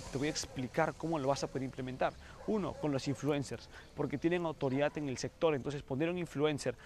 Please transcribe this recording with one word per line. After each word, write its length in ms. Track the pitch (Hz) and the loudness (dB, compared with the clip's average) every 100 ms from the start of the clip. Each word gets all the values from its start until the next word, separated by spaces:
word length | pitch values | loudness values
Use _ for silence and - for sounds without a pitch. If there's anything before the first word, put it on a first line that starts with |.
| - | 2
te 60 | 135 | 0
voy 100 | 147 | 0
a 40 | |
explicar 640 | 151 - - 127 - 160 - | 0 -4 -4 0 2 2 0
cómo 240 | 160 165 | -2 2
lo 80 | 135 | 2
vas 160 | 139 | 2
a 40 | 147 | 0
poder 140 | 139 | -2
implementar. 520 | 131 127 127 131 160 - - - - | -4 -4 -6 0 0 0 -12 -8 0
Uno, 260 | 214 170 | 0 0
con 180 | - 151 | 0 0
los 160 | 135 - | 2 0
influencers, 640 | 131 139 143 135 117 - - - - | 0 0 0 0 -6 -10 -16 -12 -4
porque 220 | 143 147 | -2 0
tienen 280 | 165 175 165 | 2 2 0
autoridad 520 | 147 139 131 147 156 | 0 2 4 2 2
en 100 | 147 | -2
el 100 | - | -2
sector. 360 | 131 - 165 | -4 2 4
Entonces, 300 | 147 131 143 | 4 0 -4
poner 260 | - 135 165 | -2 0 2
un 80 | 180 | 0
influencer 580 | 165 139 151 143 131 117 | -2 2 2 4 -2 -4